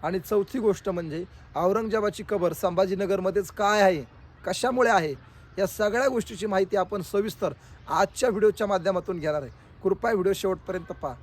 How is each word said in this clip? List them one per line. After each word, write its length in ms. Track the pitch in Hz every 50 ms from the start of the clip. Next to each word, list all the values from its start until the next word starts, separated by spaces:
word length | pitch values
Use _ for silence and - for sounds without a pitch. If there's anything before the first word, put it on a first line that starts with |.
| -
आणि 160 | 156 180 190
चौथी 400 | - - 214 208 202 - - 262
गोष्ट 300 | 214 220 196 - - 196
म्हणजे 360 | 185 175 170 160 160 160 180 - - - - - -
औरंगजेबाची 680 | 143 165 180 202 220 226 220 196 220 208 208 - - 208 -
कबर 240 | 214 202 170 175 160
संभाजीनगरमध्येच 960 | - - 185 175 170 190 190 196 185 202 180 196 190 185 185 185 202 196 -
काय 300 | - - 214 202 208 214
आहे, 220 | 202 190 185 156 131 - - - - - - - -
कशामुळे 440 | - 185 - - 240 254 247 247 233
आहे, 260 | 226 190 165 156 139 127 - - - - - - - -
या 80 | 196 185
सगळ्या 400 | - - 214 208 202 233 262 277
गोष्टीची 380 | 262 233 214 - 233 170 190
माहिती 320 | 214 196 190 196 190 - 202
आपण 240 | 185 185 208 202
सविस्तर 520 | 175 - - 202 202 220 - - - 170 - - - - - - - -
आजच्या 400 | 147 165 202 196 - - - 247
व्हिडिओच्या 380 | 214 208 208 214 202 - 220 202
माध्यमातून 520 | 202 185 165 190 190 180 170 - 190 175
घेणार 220 | 151 160 151 151
आहे. 100 | 139 123 - - - - - - -
कृपया 280 | 190 196 - - 233
व्हिडिओ 220 | 233 202 185 190 196
शेवटपर्यंत 520 | 185 - 196 185 165 - - 190 185 170
पहा 280 | - 175 - - 143 123 120